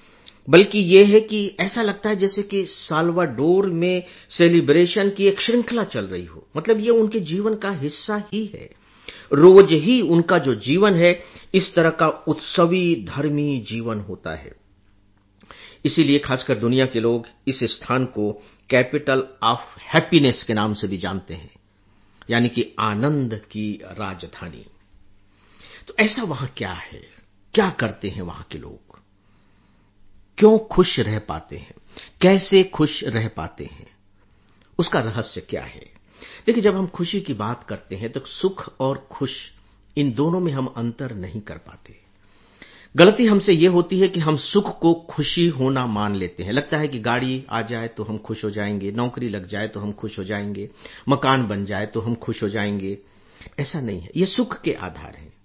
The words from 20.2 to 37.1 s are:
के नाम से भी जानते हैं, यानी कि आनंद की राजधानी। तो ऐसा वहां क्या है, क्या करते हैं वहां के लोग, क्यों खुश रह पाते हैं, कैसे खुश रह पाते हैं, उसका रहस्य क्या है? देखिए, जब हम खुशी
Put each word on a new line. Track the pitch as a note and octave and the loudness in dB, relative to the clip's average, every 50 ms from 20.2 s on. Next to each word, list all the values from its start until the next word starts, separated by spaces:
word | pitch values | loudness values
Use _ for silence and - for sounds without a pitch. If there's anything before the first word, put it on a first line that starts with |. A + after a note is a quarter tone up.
| C#3+ B2 A2+ - | 4 4 2 0
के | - - A2+ | -4 -4 -2
नाम | G#2+ G#2 G#2+ G#2 | -2 -2 -2 -4
से | - G#2 | -4 -6
भी | F#2+ G2 F2+ | -6 -6 -6
जानते | F#2+ F2+ F#2+ F#2 E2+ - E2 | -6 -6 -8 -8 -10 -12 -16
हैं, | - - - _ _ _ _ _ _ _ _ _ _ _ _ _ - - - | -18 -18 -20 _ _ _ _ _ _ _ _ _ _ _ _ _ -16 -6 -2
यानी | A#2 A#2+ A#2+ A#2 | 0 0 0 0
कि | - A#2+ A2 - - - | 0 -2 -4 -4 -4 -4
आनंद | G#2+ G#2+ G#2 G#2 B2+ D3 D#3 C#3+ C3 A2+ A2 G#2 - - | -2 -2 -2 -2 -2 0 0 -2 -2 -4 -6 -10 -12 -12
की | - G#2+ G#2+ G#2 G2+ - | -10 -8 -8 -8 -8 -10
राजधानी। | F#2+ F#2 G2 G2+ G#2 G2 F#2 F2 F2 - - - G2 F2 C2+ A1+ - - _ _ _ _ _ - - - - _ _ _ _ _ _ _ _ - - - - - - - | -14 -16 -12 -12 -10 -10 -10 -12 -16 -18 -16 -16 -16 -16 -16 -18 -20 -20 _ _ _ _ _ -20 -20 -20 -20 _ _ _ _ _ _ _ _ -20 -20 -20 -20 -20 -20 -6
तो | - - | -2 0
ऐसा | G#3 G#3+ - C4 | 0 0 0 -4
वहां | A3+ E3+ D3 C3 C3+ B2 - | -6 -6 -6 -8 -8 -10 -10
क्या | - A2 F#2 | -8 -8 -8
है, | F2 E2+ - - - - - - _ _ _ _ _ _ _ _ - | -10 -10 -14 -16 -20 -20 -20 -20 _ _ _ _ _ _ _ _ 0
क्या | G#3+ G3 F3+ | 2 2 2
करते | C#3+ - B2 G#2+ G2 - - F#2+ | 0 -4 -4 -6 -6 -8 -10 -10
हैं | E2+ F#2+ | -8 -10
वहां | F2+ E2+ - - - - | -12 -12 -14 -16 -16 -16
के | D#2+ D2 | -16 -16
लोग, | - - - - _ _ - _ _ _ _ _ _ _ _ _ _ _ _ _ _ _ _ _ _ _ _ _ - - - - _ _ _ - | -16 -18 -20 -20 _ _ -20 _ _ _ _ _ _ _ _ _ _ _ _ _ _ _ _ _ _ _ _ _ -20 -20 -20 -20 _ _ _ 6
क्यों | G#3 G#3+ A3 A3 | 6 6 6 6
खुश | A3 - - F3+ F#3 - - C3+ | 2 0 2 2 2 2 0 -2
रह | G#2+ G#2 G#2+ G#2+ | -2 -2 -4 -6
पाते | - - D#2 D#2+ - - - | -6 -8 -10 -12 -12 -14 -18
हैं, | - - - - _ _ _ - - - - _ - | -18 -18 -20 -20 _ _ _ -20 -20 -20 -18 _ 2
कैसे | - F#3 G3 F#3+ - - G3 F#3+ F#3 | 4 6 6 4 4 4 4 4 4
खुश | F#3 - - D#3 C#3+ - - - | 4 2 -2 -2 0 -2 -4 -6
रह | - A2 A2+ A2+ G#2+ | -4 -4 -2 -4 -4
पाते | - - D#2+ E2 - - C#2+ | -6 -8 -12 -12 -12 -14 -16
हैं, | - - - - - _ _ _ _ _ _ _ _ _ _ _ _ _ _ _ _ _ - | -16 -18 -20 -20 -20 _ _ _ _ _ _ _ _ _ _ _ _ _ _ _ _ _ -4
उसका | E3+ - - D#3 | -2 0 -2 -2
रहस्य | A2+ A2 G2 A#2 G#2 - - F2 | -2 -2 -4 -6 -8 -8 -10 -14
क्या | - - G#2+ D2 | -12 -10 -10 -10
है? | B1 - - - - - _ _ _ _ _ - - - - - - | -10 -12 -18 -20 -20 -20 _ _ _ _ _ -20 -20 -20 -20 -4 -2
देखिए, | A3 A#3 A#3+ | 0 2 2
जब | G3 G#3 F#3 | 2 2 2
हम | F#3+ F#3+ | 0 -2
खुशी | - - - F3 E3+ | -4 -4 -6 -6 -4